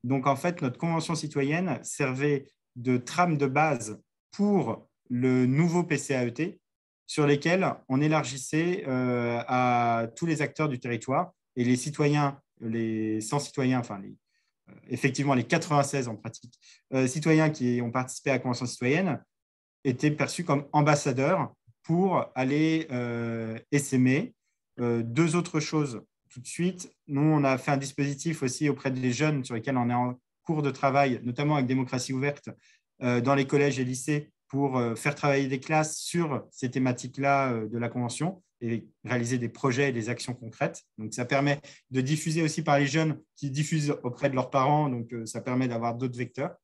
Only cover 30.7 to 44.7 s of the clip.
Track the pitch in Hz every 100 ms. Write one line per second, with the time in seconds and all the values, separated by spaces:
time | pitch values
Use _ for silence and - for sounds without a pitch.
30.7 | 127 139 135 139 117 120 123 147 151 127
31.7 | 131 123 127 123 131 143 143 - - _
32.7 | _ _ _ 123 123 120 139 135 147 143
33.7 | 131 127 127 - 147 147 _ _ 135 139
34.7 | 127 117 113 151 - 147 139 135 135 131
35.7 | 156 156 - - 175 165 123 - - 127
36.7 | 131 127 123 127 127 139 139 135 117 110
37.7 | 120 120 123 120 - 160 196 _ _ 117
38.7 | 113 - _ 104 120 117 127 117 - 139
39.7 | 123 139 117 107 120 - 123 113 - 165
40.7 | - _ - 107 117 123 139 143 143 -
41.7 | - _ 131 131 156 - 160 160 160 156
42.7 | 143 143 147 160 147 _ _ 143 135 147
43.7 | 160 147 139 123 120 143 131 127 139 131